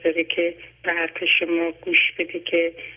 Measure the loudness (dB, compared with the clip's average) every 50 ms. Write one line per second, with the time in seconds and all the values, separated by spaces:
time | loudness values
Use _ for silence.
0 | 0 0 2 2 0 0 0 0 0 0 -2 -6 -16 -20 -16 _ -4 -2 0 0
1 | -2 -4 -4 -2 0 2 2 2 2 2 0 0 0 0 -4 -6 -4 0 2 2
2 | 2 2 0 -2 -4 -4 -4 -8 -4 0 2 2 2 0 -2 -8 -14 -16 -16